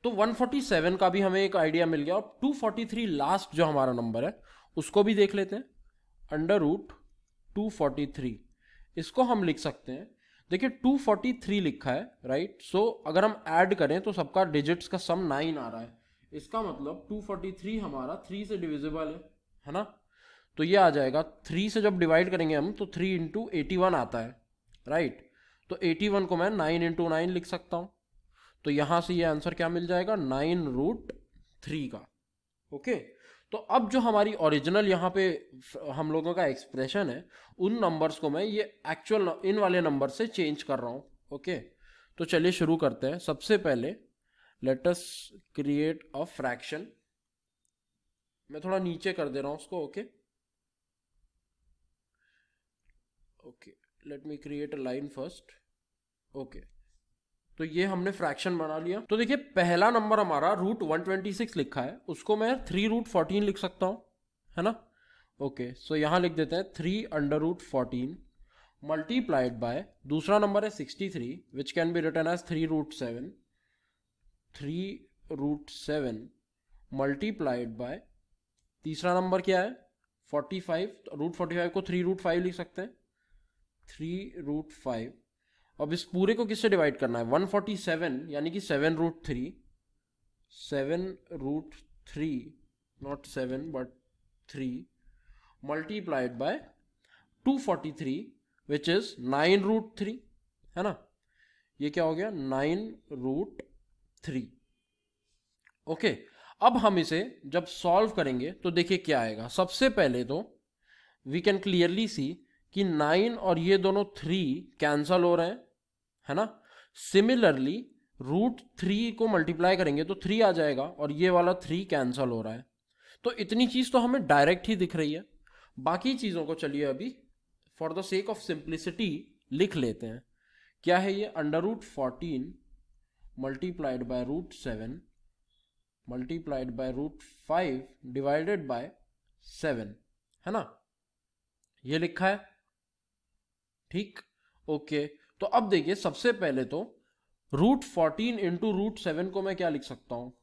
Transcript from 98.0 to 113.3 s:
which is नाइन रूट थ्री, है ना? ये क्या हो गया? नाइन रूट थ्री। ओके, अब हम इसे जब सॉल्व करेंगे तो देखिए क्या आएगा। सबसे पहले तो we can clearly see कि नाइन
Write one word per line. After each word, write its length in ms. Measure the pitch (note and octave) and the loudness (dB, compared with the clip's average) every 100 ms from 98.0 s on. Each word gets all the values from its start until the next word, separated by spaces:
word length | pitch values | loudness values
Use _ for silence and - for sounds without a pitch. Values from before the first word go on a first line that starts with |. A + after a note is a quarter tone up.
| C#3 D3 A3+ _ _ _ - | -6 -6 -8 _ _ _ -4
which 200 | D3 D#3 | -2 2
is 200 | F#3 - - | 0 0 -8
नाइन 440 | B2 C#3 D#3+ G3 | -2 2 6 6
रूट 280 | F#3+ A3 A3 - | 4 0 -2 -8
थ्री, 140 | G3+ A#3+ _ _ _ _ _ F3 | -8 -8 _ _ _ _ _ -4
है 60 | |
ना? 120 | G3+ D3+ _ _ _ _ _ _ _ _ | -4 -6 _ _ _ _ _ _ _ _
ये 100 | D3 | -4
क्या 140 | D#3+ | 0
हो 120 | D#3+ | 0
गया? 140 | D#3+ G#3+ | 0 -4
नाइन 580 | F#3 C3+ C3 D3 F3+ A3 - _ | -4 -4 0 0 0 -4 -14 _
रूट 500 | C3+ B2+ C#3 G#3 - - _ _ _ _ _ | -6 -4 -2 -4 -10 -20 _ _ _ _ _
थ्री। 240 | - C3 A2+ _ _ _ _ _ _ _ _ _ _ _ _ _ - | -6 -6 -6 _ _ _ _ _ _ _ _ _ _ _ _ _ -10
ओके, 300 | D#3+ F3+ - - - - - | 0 0 -2 -10 -20 -20 4
अब 160 | A3 A#3 | 4 6
हम 220 | G#3 F#3 | 4 4
इसे 220 | D#3 D#3+ A#3+ - | 2 -2 -4 -10
जब 200 | C#3 E3 | -4 -4
सॉल्व 460 | E3 - F3 F3+ A3 | -4 -4 2 4 4
करेंगे 400 | G#3+ C#3+ B2+ C#3+ | 0 0 0 -4
तो 180 | F#3+ F3+ | -4 -2
देखिए 260 | E3+ E3+ F#3 | 0 2 0
क्या 240 | F3 C#3 | 2 0
आएगा। 260 | A2+ G#2+ A#2 | 0 -4 -4
सबसे 400 | - F3+ - C4+ - | -2 -2 2 2 4
पहले 240 | D3+ B2 | 2 2
तो 180 | A#2+ D3+ A3+ _ _ _ _ _ _ _ | -2 -4 -6 _ _ _ _ _ _ _
we 200 | C3 D#3+ G3 | -6 0 2
can 160 | G3 G3 | 2 2
clearly 420 | F3+ E3+ F#3+ A3 - | 4 4 2 -2 -2
see 160 | C3+ E3+ _ _ _ | -6 -6 _ _ _
कि 100 | F#3+ | -2
नाइन 520 | G3 D3+ D3 E3+ A3+ | 0 2 4 4 4